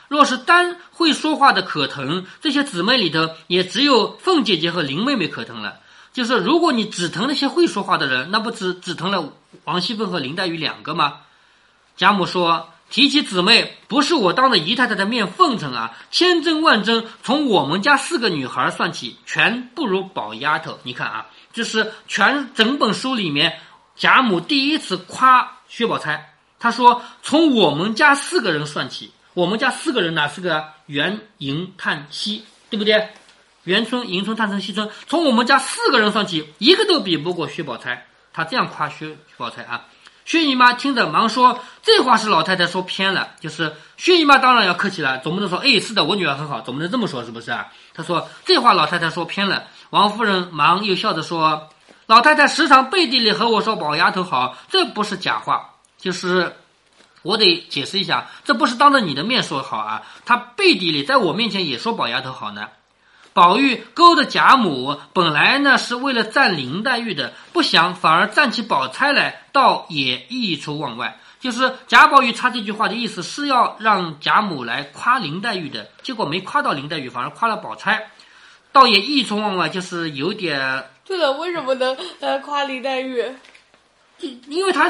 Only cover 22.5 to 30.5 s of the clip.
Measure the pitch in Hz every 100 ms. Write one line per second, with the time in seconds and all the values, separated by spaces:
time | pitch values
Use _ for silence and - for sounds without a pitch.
22.5 | - 220 285 233 - 262 247 170 143 165
23.5 | - - - _ - 170 220 240 170 170
24.5 | 277 277 311 - 185 - - 254 254 -
25.5 | - _ - 220 135 151 151 - _ _
26.5 | _ 233 247 247 247 - - - 311 320
27.5 | 233 160 143 202 220 294 285 - 349 208
28.5 | 151 147 175 127 - 107 _ _ 180 175
29.5 | 226 262 - 330 247 170 160 147 190 180